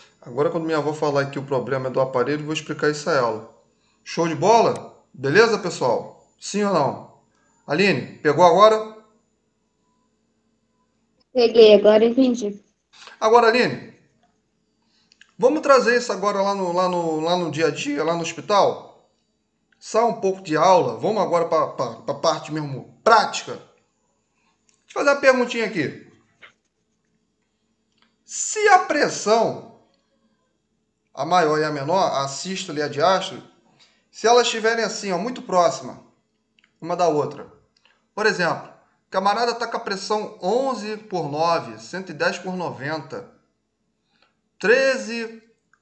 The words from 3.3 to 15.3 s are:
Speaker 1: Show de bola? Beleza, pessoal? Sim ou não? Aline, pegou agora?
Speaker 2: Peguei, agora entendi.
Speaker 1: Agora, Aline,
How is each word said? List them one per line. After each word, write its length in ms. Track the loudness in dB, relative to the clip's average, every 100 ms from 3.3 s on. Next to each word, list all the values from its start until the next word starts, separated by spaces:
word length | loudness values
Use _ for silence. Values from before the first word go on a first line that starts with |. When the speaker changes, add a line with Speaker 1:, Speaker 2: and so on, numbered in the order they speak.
| -4 -12 _ _ _ _ _ -10
Speaker 1:
Show 220 | -4 -4
de 60 | 0
bola? 680 | 4 4 4 -2 -10 -20 _
Beleza, 460 | -6 2 4 4 2
pessoal? 680 | -4 -4 -2 -2 -6 -20 _ _
Sim 240 | -8 -4
ou 100 | 0
não? 400 | 0 0 -4 -16 _ _ _ _ _ -6
Aline, 520 | 0 2 0 -4 -4
pegou 260 | -2 4 6
agora? 500 | 8 6 4 -4 -16 _ _ _ _ _ _ _ _ _ _ _ _ _ _ _ _ _ _ _ _ _ _ _
Speaker 2:
Peguei, 420 | 0 4 8 10 10
agora 300 | 8 6 4
entendi. 580 | 4 2 0 -6 -8 _ _ _ _ -20 -2
Speaker 1:
Agora, 280 | 4 6 6
Aline, 460 | 4 0 -2 -14 _ _ _ _ _ _ _ _ _ _ _ _ _ _